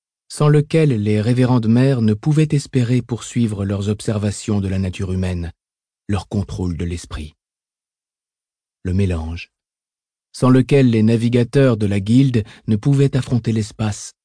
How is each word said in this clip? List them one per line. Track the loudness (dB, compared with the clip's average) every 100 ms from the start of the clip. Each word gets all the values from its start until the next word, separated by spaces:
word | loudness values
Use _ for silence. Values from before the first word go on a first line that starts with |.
| _ _ _
sans | -2 2
lequel | 2 2 2 2
les | 2 0 0
révérendes | 2 2 2 2 2
mères | 4 4 2
ne | 0
pouvaient | 0 0 0 2
espérer | 0 -2 -2 0 0
poursuivre | -2 -8 -6 -2 -2 -2
leurs | -4 -4 -4
observations | -4 -4 -2 -2 -4 -4 -2
de | -2
la | -2
nature | -4 -4 -6
humaine, | -4 -4 -4 -8 -12 _ _ _ _ -6
leur | -6 -4
contrôle | -6 -4 -4 -6 -4
de | -6
l'esprit. | -8 -10 -12 -12 -18 _ _ _ _ _ _ _ _ _ _ _ _ _ _
Le | -4
mélange, | -2 0 -2 -6 -10 -14 _ _ _ _ _ _ _ _
sans | -2 2
lequel | 4 4 4 4
les | 4
navigateurs | 4 2 2 0 2 2 2 2
de | 0
la | -2
guilde | 2 2 4 0 -4 -8 -4
ne | -2
pouvaient | 0 2 2 0
affronter | -2 -2 -2
l'espace, | -4 -4 -6 -6 -6 -12 -20